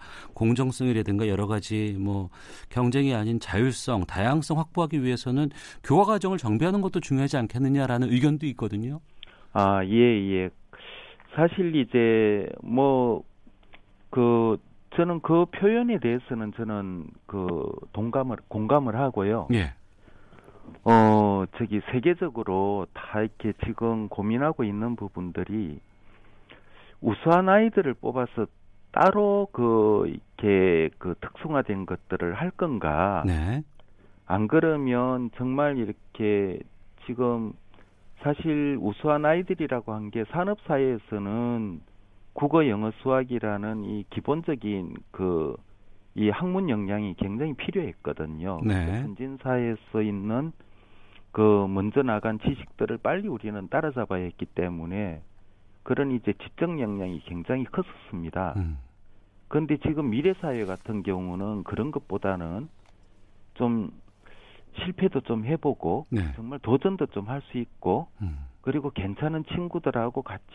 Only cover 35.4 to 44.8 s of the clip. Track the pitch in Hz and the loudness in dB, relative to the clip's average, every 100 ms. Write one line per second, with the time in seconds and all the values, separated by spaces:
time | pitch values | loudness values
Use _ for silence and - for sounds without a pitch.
35.4 | 127 131 147 135 104 - - - 107 104 | -4 0 0 0 -4 -8 -12 -4 0 0
36.4 | 98 87 - - - - - 117 123 120 | 0 -6 -12 -20 -20 -16 -8 -2 0 0
37.4 | 110 - - - - - - - 143 147 | -4 -10 -18 -20 -20 -20 -20 -6 -2 -2
38.4 | 160 147 143 139 104 101 151 147 151 170 | 0 0 0 0 -4 -2 0 2 4 2
39.4 | 185 185 147 123 110 107 104 113 107 160 | 0 -4 -2 -4 -4 -8 -6 -4 -4 -2
40.4 | 185 208 - 143 135 117 - 107 101 110 | -2 -4 -2 0 2 -2 -4 -6 -4 -2
41.4 | 120 120 107 82 - - - - - - | -2 -2 -4 -8 -16 -20 -20 -20 -14 -4
42.4 | 143 160 147 104 110 - 131 131 127 120 | 2 4 4 2 -2 -4 0 0 0 -2
43.4 | 107 101 107 110 101 104 98 - - 151 | -2 -2 -4 -6 -6 -8 -8 -6 -2 -2
44.4 | 165 135 104 98 | -2 -4 -4 -4